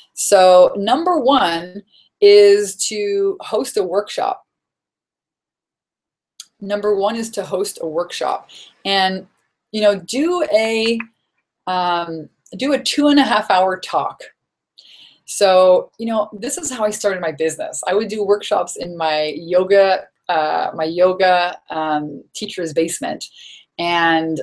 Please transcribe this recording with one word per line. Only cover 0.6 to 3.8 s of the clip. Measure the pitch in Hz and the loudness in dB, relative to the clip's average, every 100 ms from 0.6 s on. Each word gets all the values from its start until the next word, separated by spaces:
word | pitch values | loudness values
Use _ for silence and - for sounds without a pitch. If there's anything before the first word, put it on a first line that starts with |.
| 180 202 | 6 4
number | 202 285 339 339 | -2 0 0 0
one | 240 269 180 165 180 190 - _ _ _ | 2 2 0 -2 -8 -16 -20 _ _ _
is | 202 208 202 202 196 - - | 6 8 8 6 2 -6 -6
to | 208 202 196 196 190 | -4 -4 -2 -2 -4
host | - 214 277 | -6 -4 -2
a | 214 | -4